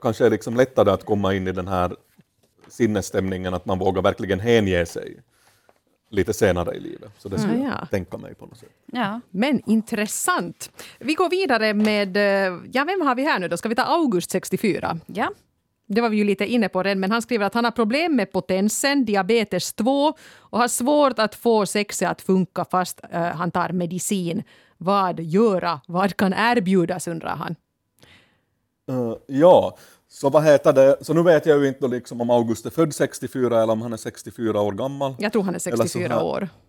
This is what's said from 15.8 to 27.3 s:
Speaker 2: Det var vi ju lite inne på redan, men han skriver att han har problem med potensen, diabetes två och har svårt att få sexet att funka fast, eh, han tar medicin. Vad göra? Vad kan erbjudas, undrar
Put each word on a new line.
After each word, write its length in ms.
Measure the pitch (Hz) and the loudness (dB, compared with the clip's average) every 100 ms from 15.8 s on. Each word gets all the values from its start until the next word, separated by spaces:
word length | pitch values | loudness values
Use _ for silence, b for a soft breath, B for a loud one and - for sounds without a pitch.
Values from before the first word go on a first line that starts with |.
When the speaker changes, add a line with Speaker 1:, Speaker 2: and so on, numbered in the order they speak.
| - | -4
Speaker 2:
Det 140 | 208 | -2
var 80 | 233 | 0
vi 80 | 214 | 2
ju 80 | |
lite 220 | 208 190 202 | 0 0 0
inne 220 | 240 190 | 0 0
på 140 | 185 | 0
redan, 180 | 185 196 | -2 0
men 100 | 190 | 0
han 120 | 226 | -2
skriver 240 | 226 240 196 | -2 -2 0
att 80 | |
han 100 | 233 | 0
har 80 | 240 | -2
problem 440 | 233 220 269 349 269 | 0 0 0 0 0
med 160 | 190 | 0
potensen, 720 | 185 - 185 208 - 277 285 | -4 -2 0 0 0 0 2
diabetes 680 | 226 196 185 233 208 180 - | 2 0 2 2 2 -4 -6
två 420 | - 226 277 294 302 B B | -2 0 2 0 -2 B B
och 220 | B 208 | B -2
har 100 | 240 | 0
svårt 500 | - 247 294 285 226 | 0 2 4 4 2
att 160 | 214 | -2
få 320 | - 233 220 190 | 0 2 2 2
sexet 420 | 214 202 - 175 | -2 -4 -2 -4
att 120 | 170 | -4
funka 420 | - 190 175 - | 0 0 0 -4
fast, 360 | 165 185 180 - - | -2 -2 -2 -8 -8
eh, 100 | 170 | -4
han 280 | 170 151 175 | -4 -4 -4
tar 180 | 180 170 | -2 -2
medicin. 720 | 180 175 180 - 202 170 165 - b b b | -2 -4 -4 -4 -4 -2 -6 -8 b b b
Vad 420 | 170 202 185 160 | -2 0 0 -4
göra? 600 | 165 185 233 185 170 156 - | -2 2 2 2 -2 -6 -6
Vad 300 | 175 196 - | -2 -2 0
kan 160 | 190 | 0
erbjudas, 760 | 185 226 240 180 190 170 180 - | 2 2 2 2 2 2 -2 -6
undrar 280 | 165 - | -8 -8